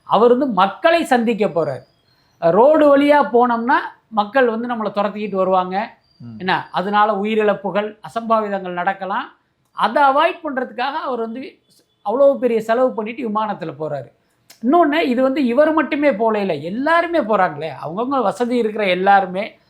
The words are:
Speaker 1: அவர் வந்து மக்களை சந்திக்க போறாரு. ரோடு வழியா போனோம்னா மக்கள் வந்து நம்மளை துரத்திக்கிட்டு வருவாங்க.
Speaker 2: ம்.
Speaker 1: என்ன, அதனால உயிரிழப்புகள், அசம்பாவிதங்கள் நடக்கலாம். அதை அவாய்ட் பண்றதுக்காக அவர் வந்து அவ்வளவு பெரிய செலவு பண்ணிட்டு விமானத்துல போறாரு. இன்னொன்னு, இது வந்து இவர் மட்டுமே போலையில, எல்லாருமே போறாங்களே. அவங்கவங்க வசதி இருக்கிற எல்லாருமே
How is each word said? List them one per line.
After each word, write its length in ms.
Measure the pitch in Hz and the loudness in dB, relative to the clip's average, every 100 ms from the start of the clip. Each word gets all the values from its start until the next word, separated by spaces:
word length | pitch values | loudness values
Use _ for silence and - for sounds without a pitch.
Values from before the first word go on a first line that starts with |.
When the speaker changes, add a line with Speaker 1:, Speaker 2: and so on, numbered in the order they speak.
Speaker 1:
அவர் 260 | - 170 233 | 0 4 4
வந்து 180 | 247 277 | 4 0
மக்களை 560 | 185 196 - 330 339 | 0 0 0 0 2
சந்திக்க 420 | - 247 233 202 196 | 2 0 0 0 -2
போறாரு. 340 | 160 147 131 - _ _ _ _ - | -2 -4 -6 -14 _ _ _ _ -2
ரோடு 580 | 170 185 269 311 294 277 | 2 6 6 6 6 6
வழியா 320 | 285 294 - | 4 4 4
போனோம்னா 400 | 233 247 233 233 320 - - _ | 2 2 0 0 0 -2 -16 _
மக்கள் 420 | 220 202 269 240 | -4 -2 2 2
வந்து 180 | 226 240 | 0 -4
நம்மளை 200 | 233 208 | -4 -4
துரத்திக்கிட்டு 480 | 202 202 208 208 190 | -2 -4 -4 -6 -2
வருவாங்க. 580 | 185 185 180 190 233 - _ - | 0 0 0 -4 -6 -12 _ -20
Speaker 2:
ம். 180 | 120 110 | -18 -8
Speaker 1:
என்ன, 320 | 185 160 - | -2 -2 -2
அதனால 400 | 160 185 208 214 | -6 -2 2 2
உயிரிழப்புகள், 880 | 196 214 214 208 196 196 180 214 - | 0 -2 0 0 0 -4 -4 -6 -8
அசம்பாவிதங்கள் 720 | 156 226 226 220 214 196 185 | -12 -8 -2 -2 -2 -6 -6
நடக்கலாம். 600 | 175 175 190 190 175 185 _ _ _ _ | -6 -4 -4 -6 -8 -10 _ _ _ _
அதை 320 | - 202 269 | -4 -2 2
அவாய்ட் 360 | 277 277 339 339 | 2 4 0 -2
பண்றதுக்காக 500 | 311 262 247 208 269 | -8 -6 -8 -6 -6
அவர் 260 | 302 330 240 | -6 -6 -6
வந்து 400 | 226 233 269 - _ _ _ _ | -8 -10 -14 -18 _ _ _ _
அவ்வளவு 380 | 208 247 277 247 | -4 2 4 4
பெரிய 220 | 247 226 | 2 0
செலவு 320 | 220 233 254 | 0 2 0
பண்ணிட்டு 360 | 208 214 226 233 | 0 -8 -6 -6
விமானத்துல 460 | 208 214 175 165 139 | -4 -4 -6 -8 -8
போறாரு. 320 | 156 143 127 _ _ _ _ - | -8 -8 -10 _ _ _ _ -6
இன்னொன்னு, 360 | 226 339 320 302 | 2 2 4 0
இது 220 | 320 240 | 0 0
வந்து 240 | 262 269 247 | 0 0 0
இவர் 280 | 240 311 | 2 2
மட்டுமே 360 | 311 311 294 294 | 2 0 0 0
போலையில, 520 | 202 226 214 196 151 | 2 0 0 -2 -4
எல்லாருமே 580 | 160 220 294 339 339 330 | -6 -4 0 0 0 -2
போறாங்களே. 500 | 214 208 180 147 156 131 139 | 0 2 0 -2 -10 -10 -10
அவங்கவங்க 340 | 165 247 269 | -6 -4 -2
வசதி 360 | 202 - 240 247 | -2 -2 -2 0
இருக்கிற 300 | 220 214 202 | -2 -2 -2
எல்லாருமே 720 | 180 190 196 190 185 214 - | 0 4 4 2 -4 -8 -12